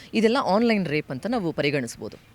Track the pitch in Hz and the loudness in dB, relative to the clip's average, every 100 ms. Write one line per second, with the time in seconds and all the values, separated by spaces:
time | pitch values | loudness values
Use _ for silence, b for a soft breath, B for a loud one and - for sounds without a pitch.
0 | B - 214 254 135 196 240 214 170 147 | B 2 2 2 2 2 4 2 2 -2
1 | - - 196 247 175 151 147 143 120 - | -2 -6 -4 -2 -2 0 0 0 -4 -8
2 | 107 - - | -12 -14 -20